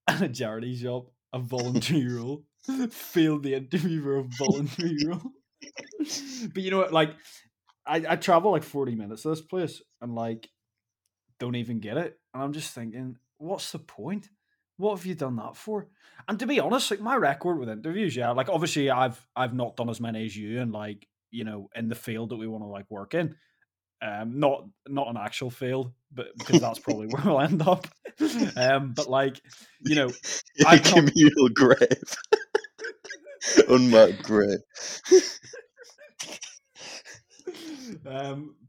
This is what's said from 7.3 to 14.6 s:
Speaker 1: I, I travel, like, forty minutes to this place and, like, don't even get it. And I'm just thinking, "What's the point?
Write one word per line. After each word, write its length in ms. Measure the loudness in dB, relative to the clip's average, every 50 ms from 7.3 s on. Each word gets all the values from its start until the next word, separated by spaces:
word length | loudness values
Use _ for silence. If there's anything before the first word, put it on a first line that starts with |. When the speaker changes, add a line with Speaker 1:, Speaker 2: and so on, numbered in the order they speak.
| -20 -20 _ _ _ _ _ _ _ _ _
Speaker 1:
I, 180 | -4 -2 -2 0 0
I 60 | -2 -2
travel, 340 | 4 4 4 6 6 4
like, 120 | 2 2 -2
forty 320 | -4 -4 -4 -4 -2 -4
minutes 280 | -6 -8 -10 -12 -8 -6
to 60 | -6
this 120 | -6 -6
place 400 | -6 _ -6 -4 -4 -6 -8 -12 -20 _ _ _
and, 120 | -12 -10 -6
like, 340 | -6 -4 -6 -6 -8 -10 -18 _ _ _ _ _ _ _ _ _ _ _ _ _ _ _ _ _ _
don't 160 | -8 -6 -6
even 240 | -6 -6 -6 -6 -8
get 180 | -6 -6 -6 -6
it. 220 | -6 -6 -10 _ _ _ -12
And 100 | -8 -8
I'm 100 | -6 -6
just 200 | -8 -10 -12 -12
thinking, 440 | -12 -12 -12 -12 -12 -12 -12 -14 -16 _ _ _ _
"What's 340 | -10 -8 -8 -8 -8 -10
the 80 | -12 -14
point? 500 | -16 -18 -18 -14 -10 -8 -8 -8 -10 _ _ _ _ _ _ _